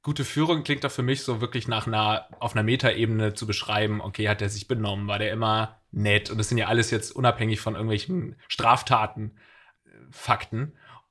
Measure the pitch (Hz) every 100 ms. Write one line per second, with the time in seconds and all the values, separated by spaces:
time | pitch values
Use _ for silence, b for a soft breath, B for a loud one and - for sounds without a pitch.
0 | - 147 135 - 156 165 147 143 139 -
1 | 127 135 - 117 120 127 113 110 110 107
2 | 107 110 - - 117 120 107 127 127 110
3 | 113 110 107 101 107 98 - 107 107 104
4 | 95 - 104 104 101 104 - 120 104 101
5 | 101 101 107 110 110 110 110 - _ -
6 | 104 104 - 110 107 120 101 120 113 113
7 | - - 123 117 113 107 - 95 110 107
8 | - 180 - - - - 117 127 - 120
9 | 107 - 107 b b b b _ _ 52
10 | 64 - - 104 - 110 143 B B B
11 | B